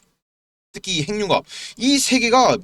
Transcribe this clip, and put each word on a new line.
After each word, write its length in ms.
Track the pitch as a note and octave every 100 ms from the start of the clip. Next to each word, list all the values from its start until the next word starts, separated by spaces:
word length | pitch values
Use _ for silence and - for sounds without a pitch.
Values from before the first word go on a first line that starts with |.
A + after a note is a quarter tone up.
| _ _ _ _ _ _ _ G#3
특히 280 | F#3+ F3
핵융합. 420 | D3 G#3 G3+ A2+ - - - -
이 200 | A#3+ C#4
세 220 | - B3+
개가 380 | A#3 B3 G#3 A2+